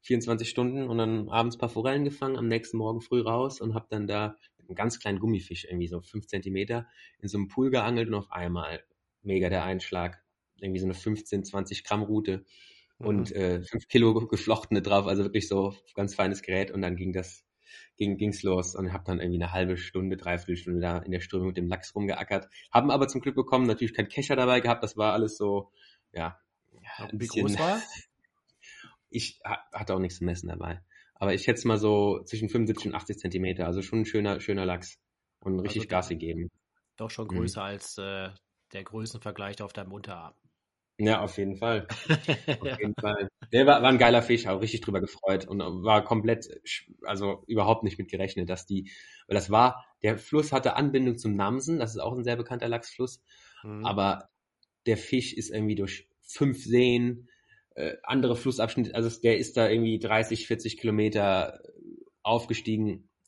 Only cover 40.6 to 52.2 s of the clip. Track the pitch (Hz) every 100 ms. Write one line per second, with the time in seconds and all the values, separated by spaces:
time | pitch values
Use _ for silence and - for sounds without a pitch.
40.6 | _ _ _ _ 107 110 101 - 98 95
41.6 | 117 113 - - - 156 - 123 - 139
42.6 | 143 120 104 107 104 104 98 _ - 120
43.6 | 135 143 123 131 120 120 113 117 101 95
44.6 | 110 113 - 98 98 - 95 95 - 98
45.6 | 85 90 101 107 104 113 110 113 - -
46.6 | - - - - - 98 101 - - 107
47.6 | 98 113 104 - 98 92 95 - 87 90
48.6 | - 98 95 - - - - 101 92 107
49.6 | 123 - - _ 107 110 - 147 147 135
50.6 | 127 - 143 135 127 120 113 101 101 127
51.6 | 156 165 113 110 - 127